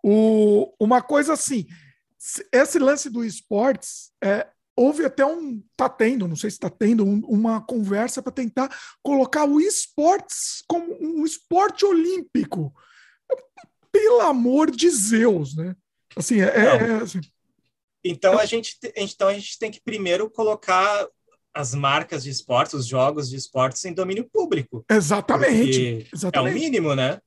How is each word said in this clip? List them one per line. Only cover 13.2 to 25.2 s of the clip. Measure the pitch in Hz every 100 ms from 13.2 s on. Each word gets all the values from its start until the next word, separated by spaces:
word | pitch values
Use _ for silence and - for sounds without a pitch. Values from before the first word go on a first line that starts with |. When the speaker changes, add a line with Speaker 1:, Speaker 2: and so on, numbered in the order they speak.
| _ 523 _ - 698 _ _
Speaker 1:
Pelo | 403 427 480
amor | 320 262 240 277 311
de | 240 339
Zeus, | 285 202 226 233 185 143
né? | 156 175 185 _ _ _ -
Assim, | - 220
é, | 190
é, | 226
Speaker 2:
Não. | 220 233 226 220
Speaker 1:
é |
assim. | 220 185 151 _ _ _ _ _ _ _
Speaker 2:
Então, | 185 170 196
Speaker 1:
Então | 214
Speaker 2:
a |
gente | 214 233 220 -
te-, | 240 220
então | 202 - 196
a |
gente | 202 202 -
tem | 220
que | 214
primeiro | - 214 185 180 220
colocar | 226 220 208 - 185 196 208 196 _ _ _ _
as | 147 131
marcas | 135 139 147 156 156
de | 131
esportes, | 131 - 123 147
os | 147 117
jogos | 127 135 151 131
de | 135
esportes | - 131 131 -
em | 185
domínio | 170 185 196 254
público. | 427 339 175 123 120 -
Speaker 1:
Exatamente, | 220 151 202